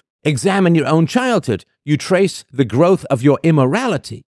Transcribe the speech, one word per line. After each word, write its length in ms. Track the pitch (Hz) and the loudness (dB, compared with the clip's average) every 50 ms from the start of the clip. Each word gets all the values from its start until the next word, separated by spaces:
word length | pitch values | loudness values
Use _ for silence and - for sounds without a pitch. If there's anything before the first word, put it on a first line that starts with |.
| - _ _ _ - | -20 _ _ _ -4
examine 520 | 147 151 123 - 196 190 196 190 175 170 | -4 -2 -2 0 0 0 2 2 2 2
your 120 | 160 143 123 | 2 0 2
own 200 | 156 160 165 - | 2 2 2 0
childhood. 560 | - 247 254 262 240 196 - - 110 92 - _ _ _ - | 0 -2 -2 0 -2 -2 -2 -2 -4 -6 -6 _ _ _ -6
You 100 | 143 151 | -4 -4
trace 480 | 139 - - 185 180 196 190 - - - _ | -2 -2 0 0 2 0 0 -2 -6 -18 _
the 140 | - 123 139 | -4 -2 -2
growth 400 | 110 107 123 160 175 190 175 - | 0 0 0 2 2 2 0 -2
of 160 | - 139 117 | -2 -2 0
your 180 | 123 143 139 - - | 2 2 2 2 2
immorality. 800 | 165 165 147 131 127 147 220 262 254 190 135 - - - - - _ | 2 2 2 2 2 0 -2 -2 -2 -4 -6 -8 -10 -16 -18 -18 _